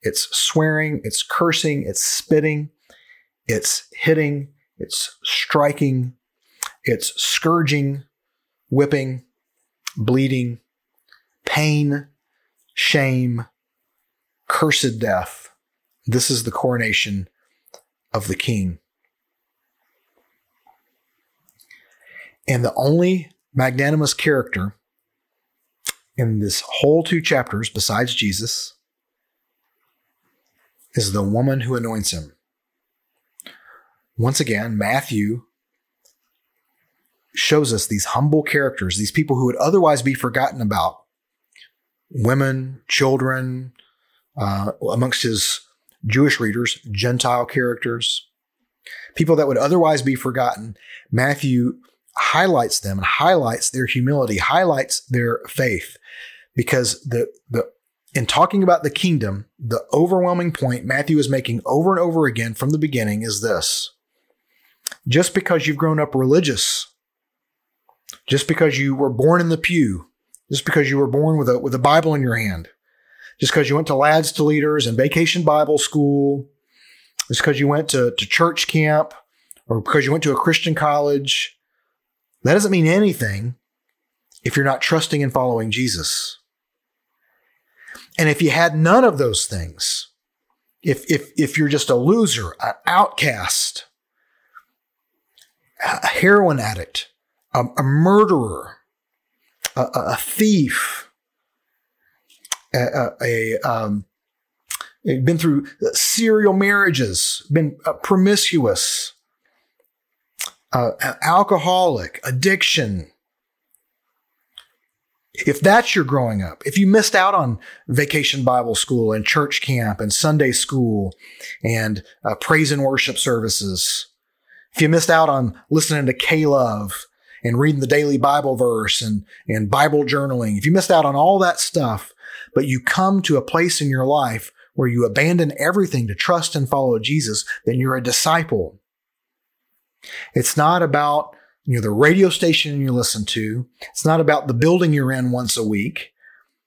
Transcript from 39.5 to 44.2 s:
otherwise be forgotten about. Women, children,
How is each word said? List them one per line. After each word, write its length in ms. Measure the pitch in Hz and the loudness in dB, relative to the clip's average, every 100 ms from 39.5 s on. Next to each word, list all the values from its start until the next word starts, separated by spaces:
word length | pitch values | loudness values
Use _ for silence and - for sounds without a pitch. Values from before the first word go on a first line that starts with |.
| - | 0
otherwise 460 | 151 190 160 139 | 2 4 4 4
be 120 | 135 | 0
forgotten 460 | 131 127 131 139 135 | -2 -2 -2 -2 -2
about. 420 | 107 98 82 - _ _ _ _ _ _ - _ _ _ _ | -2 0 -2 -4 _ _ _ _ _ _ -20 _ _ _ _
Women, 720 | 123 113 135 135 131 131 135 - | -2 0 2 0 -2 -8 -14 -4
children, 840 | - 135 135 131 131 127 127 127 - _ _ _ _ | 0 2 2 0 -2 -6 -8 -12 -18 _ _ _ _